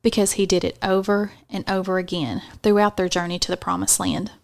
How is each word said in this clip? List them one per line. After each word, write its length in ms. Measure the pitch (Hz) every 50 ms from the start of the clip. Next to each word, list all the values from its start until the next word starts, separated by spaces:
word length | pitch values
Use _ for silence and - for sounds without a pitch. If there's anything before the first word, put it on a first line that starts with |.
because 320 | - 226 - 226 202 - -
he 120 | - 196
did 180 | 190 196 180 -
it 140 | 85 - -
over 520 | - 190 190 190 190 208 202 202 208 202 - - _ _
and 200 | - 196 - -
over 280 | 196 190 185 190 185
again 460 | 185 180 180 180 175 147 117 101 - - - - - -
throughout 320 | 214 208 208 208 208 208
their 140 | - 185 180
journey 300 | - 180 175 175 175 175
to 120 | - -
the 60 | 180
promised 420 | 180 - 185 180 180 190 - - -
land. 320 | 185 - - - 196 208 - _